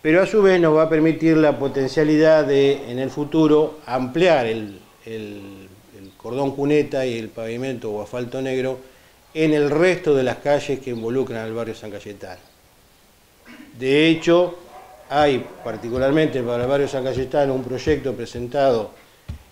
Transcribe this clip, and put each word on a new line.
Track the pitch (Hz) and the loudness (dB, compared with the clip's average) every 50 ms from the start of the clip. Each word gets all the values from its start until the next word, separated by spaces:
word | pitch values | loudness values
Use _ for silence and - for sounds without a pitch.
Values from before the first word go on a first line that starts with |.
Pero | _ 156 156 180 196 | _ 4 4 4 4
a | |
su | 190 - 220 | 4 2 4
vez | 202 196 185 180 | 4 4 4 6
nos | 170 160 151 | 4 4 4
va | 156 160 | 4 4
a | 156 | 4
permitir | 160 156 156 165 156 - 160 165 160 | 2 2 2 2 2 2 2 2 4
la | 156 156 147 139 - | 6 4 4 2 0
potencialidad | 139 139 135 139 135 131 - 160 156 151 156 151 160 160 160 156 151 | -2 -4 -2 -2 -4 -2 0 0 2 2 4 4 6 6 6 4 4
de, | 139 139 139 139 139 139 - - 110 | 2 2 4 4 4 2 0 -4 -10
en | 120 127 | -6 -6
el | 135 131 | -6 -6
futuro, | 120 - 147 143 - 160 160 151 151 151 156 - - - - | -4 -6 -8 -2 2 2 4 6 4 4 2 0 -4 -12 -12
ampliar | - - 135 131 123 123 165 180 180 160 143 123 | -6 -4 -4 -4 -4 -2 2 4 4 4 4 2
el, | 113 110 113 107 104 98 92 - _ _ _ _ | 0 -2 -4 -6 -10 -14 -18 -20 _ _ _ _
el, | 113 113 110 107 104 104 101 98 98 98 95 95 95 - - _ - - 98 | -14 -12 -12 -12 -12 -14 -16 -16 -18 -18 -20 -20 -20 -20 -20 _ -20 -20 -20
el | 95 98 - | -20 -20 -20
cordón | _ - 113 120 131 139 139 127 | _ -12 -8 -4 -4 -4 -4 -2
cuneta | 139 139 143 151 151 143 147 151 135 131 | -2 0 2 2 2 2 0 -2 -4 -4
y | 127 117 117 | -4 -4 -6
el | 110 107 | -8 -10
pavimento | - - 113 113 117 120 131 135 131 113 110 113 | -12 -10 -10 -8 -8 -8 -6 -8 -8 -8 -8 -8
o | 104 107 104 | -8 -8 -8
asfalto | - - 123 123 117 120 131 | -8 -8 -10 -8 -8 -8 -8
negro | 135 131 131 131 127 131 131 127 - - - _ _ _ _ _ _ _ _ | -6 -4 -4 -4 -4 -4 -6 -8 -12 -20 -20 _ _ _ _ _ _ _ _
en | 160 160 156 151 | 0 2 2 2
el | 147 147 143 | 2 2 2
resto | 147 156 170 185 180 170 - 160 143 | 2 2 2 2 2 0 0 2 2
de | 135 131 | 2 2
las | 123 113 - | 0 -4 -4
calles | - 143 143 143 135 - 139 - | 0 0 0 0 0 -4 -6 -6
que | - 131 | -6 -8
involucran | 120 113 110 113 123 135 127 104 117 113 110 | -8 -6 -6 -4 -2 -2 -4 -4 -6 -10 -8
al | 113 110 | -8 -8
barrio | 113 117 113 107 | -8 -8 -8 -10
San | - - 107 | -12 -14 -16
Cayetano. | 101 101 - 107 104 - - 98 92 - - _ _ _ _ _ _ _ _ _ _ _ _ _ _ _ _ _ _ _ _ - - - - - - 117 | -16 -14 -14 -16 -16 -16 -16 -18 -18 -20 -20 _ _ _ _ _ _ _ _ _ _ _ _ _ _ _ _ _ _ _ _ -20 -20 -20 -20 -20 -14 -8
De | 123 131 139 147 156 165 | -2 2 4 4 4 4
hecho, | 160 160 - 170 170 175 180 175 175 - - - - - - - - - - - | 4 2 4 4 4 4 4 0 -4 -12 -18 -20 -20 -20 -20 -20 -20 -20 -14 -4
hay | 135 147 151 147 135 120 127 - - - - | 0 2 2 2 2 0 -4 -8 -16 -14 -12
particularmente | 123 110 107 110 117 117 127 131 135 143 160 160 151 - 131 120 | -10 -10 -10 -8 -6 -4 -2 0 2 2 2 2 0 -2 -4 -4
para | 117 120 120 120 | -2 -2 -2 -2
el | 123 | 0
barrio | 139 139 143 131 | 0 0 0 -2
San | - 135 127 | -4 -4 -4
Cayetano | 135 123 123 131 127 - 147 143 139 131 | -4 -4 -4 -6 -2 0 0 0 0 -2
un | 131 127 | -4 -4
proyecto | 123 127 120 - 156 151 135 - 135 117 | -6 -8 -6 -2 -2 -2 -2 -2 -6 -6
presentado | 104 117 - - 120 123 120 127 143 139 135 123 113 104 - - - - _ _ _ _ - - - - _ | -6 -10 -10 -10 -10 -10 -6 -2 0 2 2 2 0 -2 -6 -12 -20 -20 _ _ _ _ -16 -16 -16 -16 _